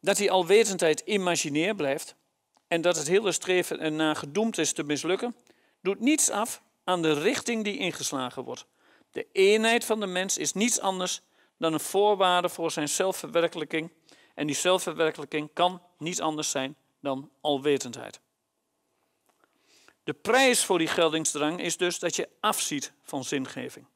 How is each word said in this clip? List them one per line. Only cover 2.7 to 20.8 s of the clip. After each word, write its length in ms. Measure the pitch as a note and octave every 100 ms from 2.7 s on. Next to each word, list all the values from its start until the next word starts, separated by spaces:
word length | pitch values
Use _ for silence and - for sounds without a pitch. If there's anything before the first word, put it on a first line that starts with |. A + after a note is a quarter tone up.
| E3+
dat 160 | E3+ E3
het 100 | D3
hele 260 | F#3+ G#3+
streven 480 | D#3+ - F#3 D#3+ D#3+
ernaar 360 | D#3 D#3 D#3 D3+
gedoemd 420 | D3 D#3+ A3+ F#3
is 140 | D3+
te 100 | -
mislukken, 540 | D3 D3 D#3+ F#3 A#3+ - _ _ _ _
doet 200 | F3+ G3+
niets 300 | A#3 D4+ -
af 320 | G#3 A#3 - _ _
aan 180 | - F3+
de 100 | D#3+
richting 520 | D3 E3+ B3+ - A#3
die 140 | G#3 G3+
ingeslagen 680 | F#3 D3 C#3 C#3 B2+ B2+
wordt. 220 | B2+ B2 - _ _ _ _
De 160 | - -
eenheid 520 | - F#3+ G#3+ A3 A#3
van 160 | - G#3+
de 60 | G3+
mens 320 | F3+ F#3+ -
is 140 | D3+
niets 280 | F#3 A#3 -
anders 400 | G3 F#3 F#3 - _ _ _ _
dan 140 | E3
een 80 | D#3
voorwaarde 680 | - G3 G#3 G3+ F#3 F3+ F3
voor 220 | - E3
zijn 180 | D#3+ D3
zelfverwerkelijking. 1040 | - F#3+ F#3 D#3 D#3+ E3 E3 D3+ D#3+ E3 _ _ - _
En 120 | - D3+
die 100 | C3+
zelfverwerkelijking 960 | F3+ F#3 F3+ D#3 D#3+ D#3 C#3+ D3+ D3+
kan 300 | - F3 F3+ _ _
niet 220 | D#3 F3
anders 300 | E3 D3+ D3+
zijn 260 | C#3 C3 D3 _ _
dan 300 | C#3+ C3+ C#3+ _
alwetendheid. 800 | D3+ C#3 C#3+ C#3 A#2+ A#2+ A2+ - _ _ _ _ _ _ _ _ _ _ _ _ _ _ _ _ - _
De 80 | -
prijs 520 | D3 - B3 C4+ A#3+
voor 140 | -
die 80 | F3+